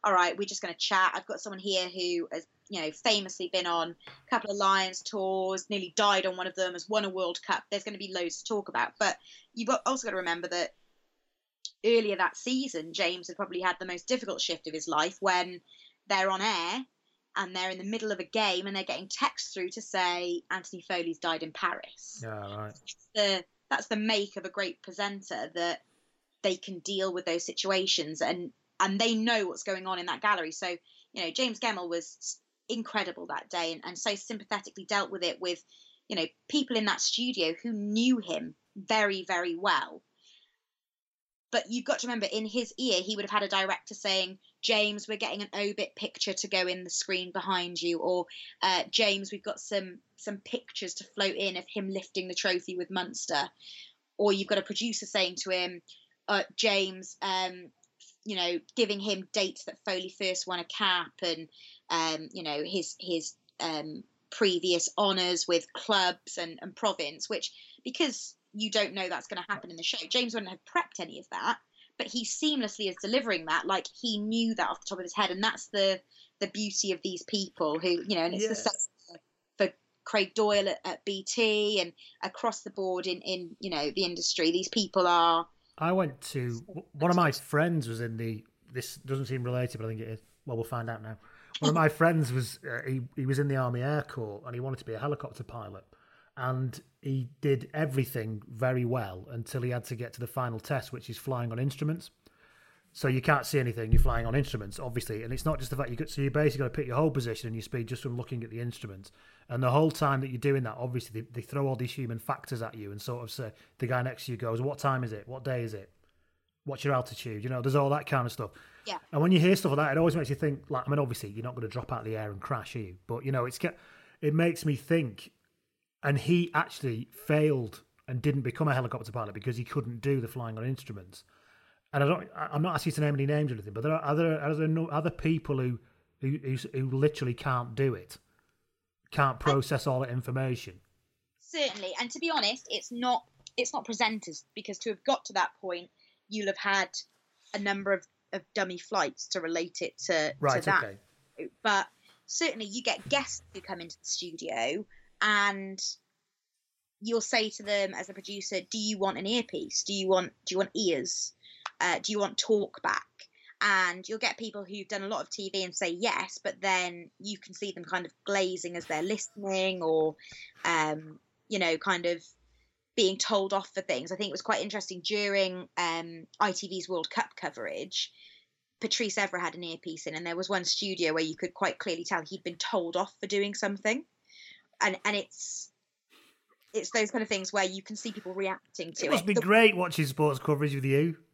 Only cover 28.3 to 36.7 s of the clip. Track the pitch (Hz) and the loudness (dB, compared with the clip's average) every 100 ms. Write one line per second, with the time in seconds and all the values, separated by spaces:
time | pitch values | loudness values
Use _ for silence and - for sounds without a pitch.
28.3 | 180 175 _ _ _ 196 196 233 226 226 | 0 -6 _ _ _ 2 4 4 4 4
29.3 | 226 185 - - 190 190 180 180 - 208 | 4 2 -2 -4 -4 -2 -4 -2 0 2
30.3 | 196 160 - 180 175 _ _ _ - 170 | 2 0 -4 -6 -6 _ _ _ -6 -4
31.3 | 160 254 220 240 196 175 170 165 - - | 0 0 0 -2 -2 -2 -4 -4 -10 -10
32.3 | - _ _ - 240 220 214 185 - 165 | -10 _ _ -6 -6 -2 -2 -2 -6 -8
33.3 | 147 - 175 165 160 170 175 220 202 - | -8 -4 -4 -2 -4 -8 -4 -4 -4 -6
34.3 | 214 202 202 202 - 180 202 190 190 170 | -10 -4 -6 -6 -16 -2 -2 0 -2 -2
35.3 | - 180 175 _ - - _ _ 160 165 | -2 -4 -4 _ -20 -20 _ _ -2 -2
36.3 | _ - 294 269 | _ -2 0 2